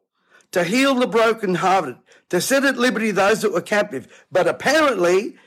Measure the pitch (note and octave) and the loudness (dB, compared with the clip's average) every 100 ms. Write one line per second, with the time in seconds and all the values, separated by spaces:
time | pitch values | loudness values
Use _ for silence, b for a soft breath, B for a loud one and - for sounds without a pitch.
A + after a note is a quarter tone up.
0 | _ _ b b b F#3 E3+ A#3 C#4 B3+ | _ _ b b b -4 -2 0 0 0
1 | B3 G#3+ A3+ A3 G3 F3 F#3 F#3+ D3+ B2 | 0 2 2 0 -2 -2 2 0 0 -8
2 | _ b b F3+ F3 C4+ C4+ C4 B3 A3+ | _ b b -4 0 0 0 0 -2 -2
3 | A3 F#3 G3 A3 - E3+ E3 G#3 G3+ C3+ | -2 0 0 2 0 -4 -2 -2 -2 -6
4 | G#2+ - _ F3+ E3 D3+ A#3 D4+ D4+ G#3+ | -12 -20 _ 0 0 -2 0 2 2 2
5 | F3 F#3 A3+ - | 2 2 0 -10